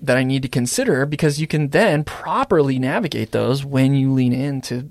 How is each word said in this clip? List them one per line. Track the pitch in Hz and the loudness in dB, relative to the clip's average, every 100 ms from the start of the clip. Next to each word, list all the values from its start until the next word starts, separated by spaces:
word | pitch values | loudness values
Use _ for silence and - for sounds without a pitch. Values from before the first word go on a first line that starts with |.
that | 135 127 | 0 0
I | |
need | 131 135 | 2 0
to | 131 | -2
consider? | 131 123 - 254 139 143 | -2 -2 0 0 0 0
Because | 151 156 143 | 0 0 0
you | 160 | -2
can | 151 147 | -2 0
then | 156 220 147 | 2 4 2
properly | 151 - - 196 269 175 139 131 | -2 -8 -4 -2 2 2 2 2
navigate | 127 180 180 113 110 | 0 -2 -2 -4 -2
those | - 110 135 | 0 0 0
when | 139 135 131 | -2 2 2
you | 139 135 | 4 2
lean | 131 127 | 2 2
into, | 123 143 135 - 123 143 | 0 -2 -6 -6 -8 -10